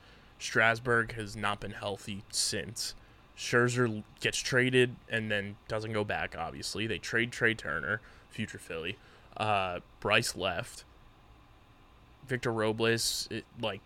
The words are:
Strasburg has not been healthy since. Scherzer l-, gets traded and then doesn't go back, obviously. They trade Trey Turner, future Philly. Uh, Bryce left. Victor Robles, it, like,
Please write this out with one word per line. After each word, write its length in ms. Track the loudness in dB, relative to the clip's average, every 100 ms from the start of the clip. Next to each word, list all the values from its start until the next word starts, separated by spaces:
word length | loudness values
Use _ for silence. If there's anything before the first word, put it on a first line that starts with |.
| -20 -20 -20 -12
Strasburg 720 | 0 6 6 6 2 2 2
has 240 | -4 -8 -4
not 240 | -2 -2
been 120 | -6
healthy 500 | -6 -6 -6 -8 -10 -6
since. 640 | -2 0 -2 -4 -6 -8 -8 -18 -20 -20 -12
Scherzer 520 | 2 4 4 4 2 0
l-, 40 | -10 -4
gets 180 | -2 0
traded 580 | 2 4 6 6 4 0 -6
and 220 | -4 -2
then 240 | -2 -4 -8 -6
doesn't 240 | -6 -2
go 100 | -2
back, 320 | 0 -2 -4 -4
obviously. 520 | -6 -6 -6 -2 -2
They 100 | -2
trade 320 | 0 0 0
Trey 240 | 2 0
Turner, 460 | 0 -4 -4 -2 -4 -6 -20 -12
future 280 | -6 -6 -8
Philly. 400 | -8 -6 -6 -8 -12 -20 -12 -2
Uh, 420 | 2 2 2 -4 -10 -4
Bryce 340 | 4 4 4
left. 480 | 0 -2 -2 -6 -10 -18 -20 -20 -20 -20 -20 -20 -20 -20 -20 -20 -20 -20 -16 -6
Victor 260 | -4 0
Robles, 760 | 2 2 2 2 2 0 -2 -4
it, 140 | -8 -10 -6
like, 200 | -6 -6